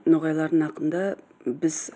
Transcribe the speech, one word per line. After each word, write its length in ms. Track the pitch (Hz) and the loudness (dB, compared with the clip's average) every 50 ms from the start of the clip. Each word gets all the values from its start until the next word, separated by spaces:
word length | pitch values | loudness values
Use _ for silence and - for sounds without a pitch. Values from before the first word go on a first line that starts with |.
| - | 2
ноғайлардың 580 | 160 160 156 160 156 151 160 156 156 170 160 156 | 4 4 4 4 0 -2 0 -2 2 2 2 2
ақында 400 | 151 - - 151 156 165 180 190 196 - - - _ - _ - | 0 -4 -4 -4 -4 -2 -2 -2 -4 -4 -8 -12 _ -20 _ -6
біз, 460 | - 127 151 165 160 156 - - - - | -6 -4 -2 -2 0 0 0 -2 -2 -6